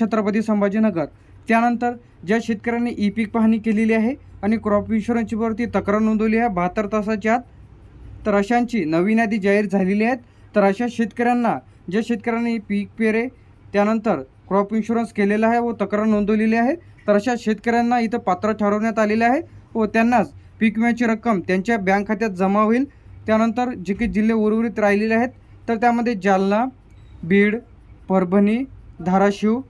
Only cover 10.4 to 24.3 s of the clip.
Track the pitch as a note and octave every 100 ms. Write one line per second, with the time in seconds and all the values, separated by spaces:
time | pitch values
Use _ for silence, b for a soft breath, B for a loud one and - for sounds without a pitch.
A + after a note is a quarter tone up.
10.4 | b G#3 G3 F#3+ A#3+ A#3 A3+ - A#3+ A#3+
11.4 | A3+ C#3+ b b - G3+ A3+ A#3+ A#3+ A3+
12.4 | A#3 A3+ - G3+ G3 - A3 A3 B3+ b
13.4 | b b - G3+ G#3 A3+ A3 D3 C3 _
14.4 | - F#3+ G3+ A3 G#3+ A#3 A3+ - G3+ G#3+
15.4 | A3 A#3 A#3+ - G3 G#3 A3 G#3 G#3 G#3+
16.4 | A3 A3+ A#3+ E4+ - - - G3+ B3+ A#3+
17.4 | G#3+ G#3+ A#3 A#3 A#3 B3 A3+ A#3+ G3+ F3+
18.4 | G#3+ G#3+ G3+ G#3+ A3+ A3 G#3+ A3 A#3 C#4+
19.4 | - B B A3+ G#3+ A3+ A#3 A#3+ E3 -
20.4 | b - A3 A3 A#3 A#3 A#3 A3 A#3 F#3+
21.4 | F3 F#3 G#3 A#3 F#3 G3+ G#3 G#3 A3+ F3+
22.4 | F#3+ G#3 G#3+ A#3+ C#4+ B B B - A3
23.4 | A3+ A#3+ B3 A3+ F3 G3+ G3 F#3+ G#3+